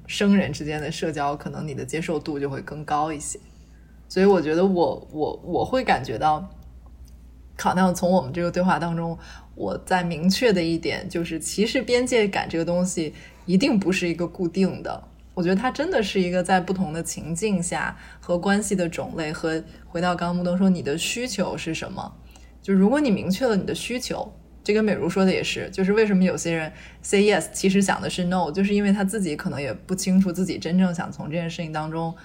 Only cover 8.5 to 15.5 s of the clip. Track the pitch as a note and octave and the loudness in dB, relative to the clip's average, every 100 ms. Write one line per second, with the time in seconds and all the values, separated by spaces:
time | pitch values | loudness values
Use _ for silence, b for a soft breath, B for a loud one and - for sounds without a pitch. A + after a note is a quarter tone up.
8.5 | F3 F3+ D3 E3+ E3 E3 E3 B B B | 0 2 2 0 -2 -4 -6 B B B
9.5 | - G3 E3 - F#3 E3+ D#3+ F3+ F#3+ B3 | -8 -6 -6 0 0 0 0 2 4 4
10.5 | F3+ E3 E3 C#3+ A2+ E3+ E3+ E3 E3 - | 4 2 0 -2 -4 -4 -6 -4 -6 -4
11.5 | - A3 C4+ B3 B3 B3+ A#3 G#3 - - | 0 0 0 2 2 2 2 2 0 -2
12.5 | E3 E3 F3 F3+ F3+ D3+ B B B - | -2 0 0 0 -2 -4 B B B 0
13.5 | F#3 C#4+ A3 E3+ F#3+ F3 E3 F3 - F3 | 2 4 4 2 0 0 -2 -4 -4 -2
14.5 | F#3 F#3 C3 - - - - - - E3+ | 0 0 -2 -8 -10 -14 -20 -10 -4 0